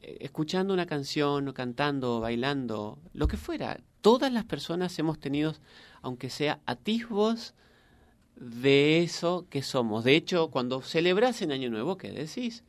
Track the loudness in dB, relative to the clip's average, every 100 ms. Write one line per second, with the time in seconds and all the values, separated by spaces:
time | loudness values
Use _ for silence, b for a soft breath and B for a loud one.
0 | -18 -14 -8 -6 -2 0 0 0 -2 -4
1 | -2 0 2 2 -2 -4 -6 -2 0 0
2 | 0 -2 -2 0 0 -2 -4 -4 -6 -10
3 | -12 -2 -2 -2 -6 -6 -6 -8 -12 _
4 | 6 6 4 0 -4 -6 -4 -4 -4 -2
5 | -2 -2 -4 0 -2 -4 B B B B
6 | -10 -8 -8 -4 -2 -2 -4 -4 -2 -2
7 | -2 0 0 0 -8 b b b b b
8 | b b _ -20 -14 0 6 6 6 4
9 | 2 0 -2 -2 -4 -6 -2 0 0 2
10 | 6 6 4 0 0 0 -2 -4 -2 0
11 | 2 4 2 2 -2 -2 -2 -2 -2 -4
12 | -8 -8 -8 -6 -8 -8